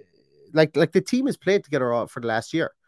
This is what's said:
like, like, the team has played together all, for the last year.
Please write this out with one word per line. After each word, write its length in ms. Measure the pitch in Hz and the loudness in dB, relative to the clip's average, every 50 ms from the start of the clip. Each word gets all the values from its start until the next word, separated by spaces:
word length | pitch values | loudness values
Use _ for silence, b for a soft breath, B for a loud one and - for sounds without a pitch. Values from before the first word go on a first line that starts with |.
| - _ _ _ _ _ _ _ - - - | -20 _ _ _ _ _ _ _ -20 -4 2
like, 240 | 156 156 151 - | 2 2 2 4
like, 140 | 139 165 156 | 0 0 2
the 100 | - 190 | 2 0
team 260 | 180 - - 247 262 | 0 2 -2 0 0
has 100 | 285 - | -2 -4
played 260 | - - 180 196 196 - | -4 -2 0 0 0 0
together 300 | - 143 139 127 123 120 | -2 -4 -2 -2 0 -2
all, 160 | 117 107 - | -2 -4 -4
for 100 | - - | -8 -8
the 80 | 117 | -6
last 260 | 117 110 113 113 - - | -2 -2 -2 -4 -4 -4
year. 200 | 160 156 - - _ b | -4 -4 -4 -6 _ b